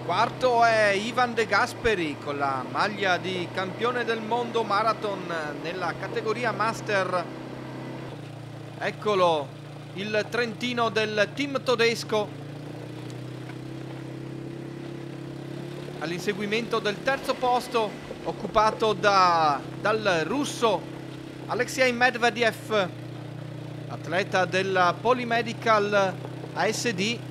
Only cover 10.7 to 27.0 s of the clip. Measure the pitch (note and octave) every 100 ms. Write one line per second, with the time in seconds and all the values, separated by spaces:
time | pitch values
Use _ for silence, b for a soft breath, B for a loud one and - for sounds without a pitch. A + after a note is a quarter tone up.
10.7 | A#3+ A3+ G#3+ G#3+ G#3+ G3+ D3 C#4+ C4+ -
11.7 | A#3 A3+ A3+ - G#3+ G3+ - - - -
12.7 | - - - - - - - - - -
13.7 | - - - - - - - - - -
14.7 | - - - - - - - - - -
15.7 | - - - D#3 F3 F3 G3 G#3 A3 A#3
16.7 | A3+ G#3+ G3 - C4+ C4+ B3+ B3 B3 -
17.7 | A#3 G#3+ D3 - - - - G3+ A3+ G#3+
18.7 | G#3+ A3+ G3+ G#3+ G3 F3+ E3 D#3 C#3 B2+
19.7 | - G3+ A3 G#3+ E3+ D#3 B3+ C#4+ - A#3
20.7 | F3+ - - - - - - - F#3+ B3
21.7 | - B3+ A#3+ B3 A#3 A#3 A3+ A#3 - -
22.7 | G#3+ F3+ - - - - - - - -
23.7 | - - - - E3+ G3+ G3 F3+ F#3 F#3+
24.7 | F#3 F3+ D3 A3+ B3 A#3+ A#3 A3+ A3+ A3+
25.7 | G#3+ G#3 G#3 F#3+ F3 - - - D3+ F3
26.7 | - A#3+ F3+